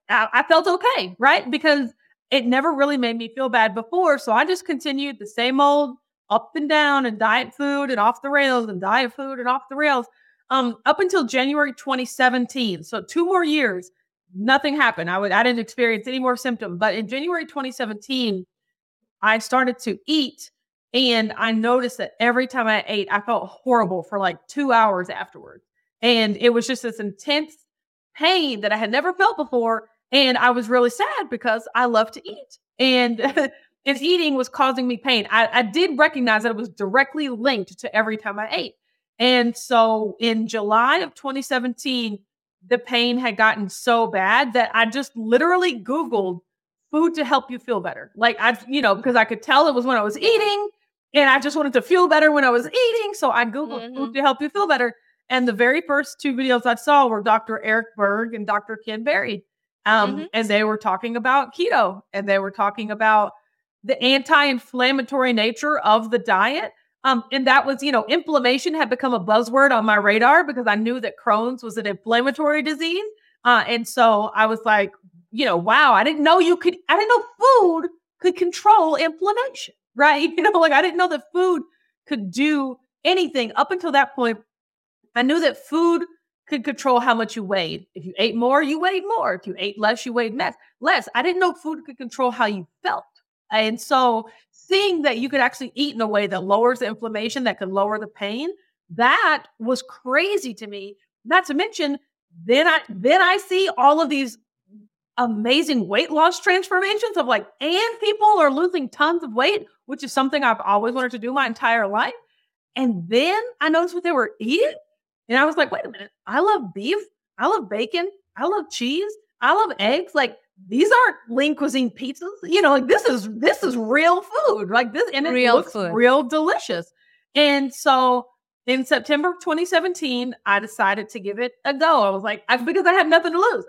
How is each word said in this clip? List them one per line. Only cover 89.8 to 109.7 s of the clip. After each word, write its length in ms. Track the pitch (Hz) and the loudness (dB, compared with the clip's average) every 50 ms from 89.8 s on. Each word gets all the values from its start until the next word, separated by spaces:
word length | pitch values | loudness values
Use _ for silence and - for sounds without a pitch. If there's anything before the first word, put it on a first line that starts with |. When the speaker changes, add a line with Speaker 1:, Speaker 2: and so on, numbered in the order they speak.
| 208 214 240 233 - | 0 0 0 -2 -4
Speaker 1:
you 60 | 254 226 | -6 -4
weighed 200 | 240 233 226 208 | -4 -4 -4 -4
less, 200 | 269 - - 233 _ _ _ _ _ | -4 -4 -6 -6 _ _ _ _ _
less. 260 | 233 311 381 277 - - - | -2 0 0 0 -2 -4 -4
I 60 | 233 277 | -2 -2
didn't 180 | 359 359 370 | 0 0 0
know 120 | 370 359 - | 0 0 -2
food 320 | - - 302 320 311 320 | -4 -8 -10 -10 -10 -12
could 140 | - 254 - | -16 -16 -14
control 320 | 262 233 - - 254 247 | -14 -10 -6 -2 -2 -2
how 160 | 226 233 233 | 0 0 -2
you 200 | 208 208 190 170 - _ _ - | -2 -2 -4 -8 -12 _ _ -6
felt. 220 | 370 - - - _ _ _ _ _ _ _ _ - 214 | -6 -6 -6 -8 _ _ _ _ _ _ _ _ -4 -2
And 280 | 220 220 220 226 233 | 0 0 0 -2 -6
so 480 | - - 285 262 254 247 233 226 226 - - _ _ _ | -4 0 2 2 4 2 2 0 -4 -8 -16 _ _ _
seeing 520 | _ _ _ - 370 381 415 403 359 320 285 | _ _ _ -2 0 0 2 0 0 0 0
that 160 | 285 233 233 | 0 -2 -2
you 100 | 247 269 | -4 -4
could 120 | 294 269 | -2 0
actually 320 | 240 254 254 - 262 - - | 0 0 -2 -4 -12 -10 -6
eat 200 | 233 294 294 226 | -6 -6 -4 -4
in 60 | 226 | -4
a 60 | 226 | -4
way 200 | 214 208 202 208 | -2 0 0 0
that 160 | 185 190 185 185 | 0 -2 -4 -2
lowers 360 | 190 202 220 233 247 254 240 | 0 2 2 4 2 2 0
the 60 | 247 | -4
inflammation, 580 | 208 220 220 233 226 214 208 220 233 - 269 254 | -6 -6 -6 -8 -8 -6 -6 -6 -6 -6 -4 -4
that 140 | 226 185 - | -4 -4 -4
could 100 | 202 185 | -6 -4
lower 300 | 190 196 196 208 214 214 | -2 -2 -2 -2 -2 -4
the 80 | 214 | -8
pain, 440 | 214 - - 208 202 214 247 302 349 403 - _ _ _ _ _ - | -10 -12 -10 -8 -8 -6 -6 -8 -8 -10 -12 _ _ _ _ _ -10
that 560 | 170 156 233 254 302 427 440 330 302 269 - - _ - | -4 0 2 2 2 2 2 2 0 0 -4 -8 _ -10
was 240 | 220 233 262 240 - | -6 -4 -4 -4 -6
crazy 680 | - - - - 254 262 294 349 392 415 381 285 254 202 | -10 -20 -16 -8 -4 -2 0 0 0 -2 -4 -4 -6 -12
to 120 | - 220 | -12 -14
me. 300 | 208 202 202 196 202 202 _ _ _ _ _ - | -16 -14 -14 -16 -16 -18 _ _ _ _ _ -4
Not 200 | 220 320 370 359 | 0 0 0 2
to 80 | - 277 | 0 -2
mention, 440 | 294 403 440 440 - 311 285 277 - _ _ _ _ _ _ _ 170 165 | -2 -2 -4 -4 -4 -4 -4 -4 -6 _ _ _ _ _ _ _ -8 -2
then 220 | 196 240 277 320 | 0 2 2 4
I, 140 | 349 320 311 - - | 4 2 0 -2 -6
then 340 | 196 185 190 254 320 381 370 | -8 -2 2 2 4 4 4
I 140 | 359 381 | 4 2
see 320 | 392 - - 370 370 381 359 - 247 | 0 -2 -2 -2 0 0 0 0 2
all 220 | 247 277 302 311 | 4 4 4 4
of 80 | 330 262 | 2 0
these 280 | 294 277 269 233 - - _ _ _ _ _ _ 202 214 - _ _ _ _ _ _ | 0 -2 -4 -4 -8 -14 _ _ _ _ _ _ -20 -20 -20 _ _ _ _ _ _
amazing 720 | - 247 233 220 208 214 233 262 302 330 302 285 240 190 | -2 -2 -2 -2 -2 0 2 2 2 2 0 0 -2 -2
weight 240 | 175 202 226 339 330 | 0 0 0 0 0
loss 300 | 302 302 320 339 339 - | 2 2 4 2 2 0
transformations 760 | - 403 359 381 370 - 381 359 392 392 427 415 466 440 392 | 0 0 0 0 0 0 -2 0 0 0 -2 -2 -4 -4 -2
of, 100 | 349 262 | -2 0
like, 200 | 247 233 208 208 - _ - | 0 0 -2 -2 -6 _ -8
and 400 | 269 311 349 392 440 466 453 - | -4 -2 0 0 0 -2 -4 -4
people 260 | - 415 415 427 415 427 415 370 | -2 -2 0 2 4 4 6 6
are 120 | 311 285 | 4 4
losing 380 | 269 294 349 359 359 339 269 - | 4 2 0 -2 -2 -4 -6 -6
tons 340 | - - 294 320 339 339 330 | -4 -2 0 0 0 -2 -4
of 100 | 254 214 | -4 -2
weight, 340 | 240 254 349 415 427 - - | 0 0 0 0 -2 -4 -10